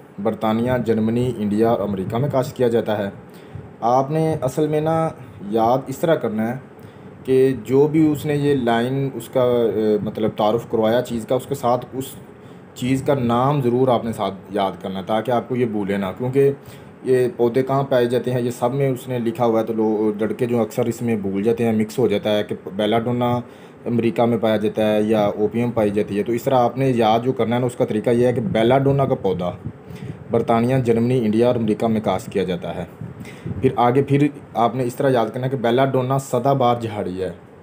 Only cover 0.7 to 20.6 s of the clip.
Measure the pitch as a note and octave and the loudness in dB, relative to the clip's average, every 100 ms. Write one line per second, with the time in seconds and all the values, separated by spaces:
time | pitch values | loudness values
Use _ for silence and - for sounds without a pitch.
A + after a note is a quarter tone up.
0.7 | B2+ A2+ A2 A2 A#2+ B2+ A2+ G#2 G#2 A2+ | -2 0 0 0 0 -2 -2 -2 2 2
1.7 | A#2 G#2 G2 F#2 - C#3 C3+ C3+ - B2 | 2 -2 -4 -4 -2 0 0 -2 0 0
2.7 | A#2 A2 G#2+ G2 - - - - - - | 2 0 -2 -4 -8 -18 -20 -16 -16 -16
3.7 | - A#2 B2+ C#3 D#3 D#3+ D#3 C3 - D3+ | -4 0 2 2 0 0 0 -2 -2 0
4.7 | D3+ D#3 D#3+ D#3+ - - - F3+ A2 A2+ | 0 0 0 -2 -6 -18 -14 -4 0 2
5.7 | C3 C3+ C3+ E3+ C#3+ A#2 G#2+ A2+ C3+ - | 2 -2 -4 0 0 0 -2 -4 -4 -12
6.7 | - - - - - - C3 C3+ B2 G#2+ | -20 -20 -20 -20 -12 0 4 4 2 0
7.7 | C3+ D3 D#3 D#3 D3 D3+ D3 C#3+ C#3+ A#2 | 4 4 4 2 2 -2 0 2 2 2
8.7 | A#2 A#2+ C3+ C#3 A#2+ - C3 B2 A#2+ A#2 | 2 0 -2 -4 -6 -4 0 2 4 2
9.7 | G2+ G#2+ G#2 G#2+ G#2+ G#2+ - G#2+ A2+ - | 2 2 2 0 -2 -4 0 0 0 -2
10.7 | A#2 A2 A#2+ A#2+ A#2 G#2+ B2+ - - A#2+ | 0 2 2 0 -6 -2 -2 -2 -4 0
11.7 | B2 - B2+ C3 - - - - - - | 0 -2 -10 -10 -12 -20 -20 -20 -20 -18
12.7 | - B2 C3 C3+ C#3 A#2+ A#2 C3+ D3 A#2+ | -6 -2 0 2 0 2 2 2 2 2
13.7 | A#2+ B2+ A#2 A#2 A2 G2 F#2+ - G2+ F#2+ | 2 4 2 0 -4 -4 -4 -6 -2 -2
14.7 | F2+ G2+ F#2+ F#2 A2 A2 B2 - B2 A#2+ | -2 -8 -8 -2 -2 0 -2 -2 -2 -2
15.7 | G#2+ G2 G2 F#2+ F#2 B2 C3+ C#3 C#3 - | -2 -2 -2 -2 -4 -2 2 2 2 -10
16.7 | - - - B2 B2+ B2 A#2 A#2+ A#2+ C3 | -20 -20 -10 0 2 2 2 0 2 0
17.7 | C3+ C3+ B2+ A#2+ B2 A#2 B2 A#2+ A#2 B2 | 0 2 2 2 0 0 -2 -2 -2 -2
18.7 | C#3 C3+ B2+ B2 B2 A#2 A2+ A#2+ A2+ A2 | 0 -2 -2 -4 -4 -2 0 2 2 0
19.7 | A2 A2 G#2+ G#2+ G2+ G#2+ - B2 A#2+ | 0 0 2 0 0 -4 -2 -2 0